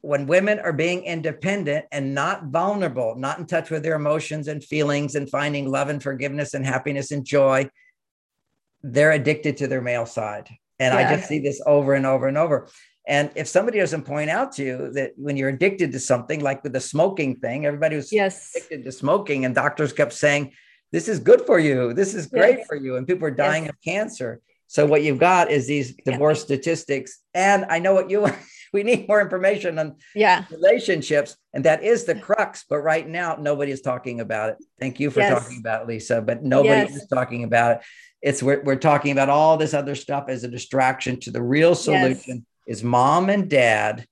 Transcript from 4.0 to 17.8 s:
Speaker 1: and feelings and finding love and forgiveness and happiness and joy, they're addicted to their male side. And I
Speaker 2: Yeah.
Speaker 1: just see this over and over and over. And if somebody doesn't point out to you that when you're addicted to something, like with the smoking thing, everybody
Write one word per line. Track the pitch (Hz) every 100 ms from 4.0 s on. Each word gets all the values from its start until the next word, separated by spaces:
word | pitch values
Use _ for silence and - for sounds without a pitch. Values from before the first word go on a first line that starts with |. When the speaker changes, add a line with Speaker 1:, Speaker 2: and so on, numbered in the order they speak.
| 147 156 151 156 147
Speaker 1:
and | 151
feelings | - 151 147 143 147
and | 147 139
finding | 139 143 143 135
love | 139 143
and | 147
forgiveness | 139 131 139 143 143
and | 139
happiness | 135 131 147 139 135
and | 147
joy, | 131 143 139 131 135 _ _ _ _ _ _ _ _ _ _ _
they're | 139 123 151
addicted | 151 131 151 151 135
to | 139
their | 135
male | 123 120 117
side. | - 107 104 - - _ _
And | 131
I | 127
Speaker 2:
Yeah. | 127 151
Speaker 1:
just | -
see | 151
this | 139 131 -
over | 147 139
and | 139 135
over | 131 131
and | 143
over. | 160 135 - _ _ _ -
And | 143 147
if | - 156
somebody | 185 220 214
doesn't | 175 160
point | 135 147 151
out | - 269
to | 190
you | 135 127 139
that | 135 135 -
when | 139 139
you're | 135
addicted | 135 190 190 165
to | 127
something, | - 123 - 151
like | 143 135
with | 147
the | 131
smoking | - 147 180 190 139 123
thing, | 117 127 147
everybody | 147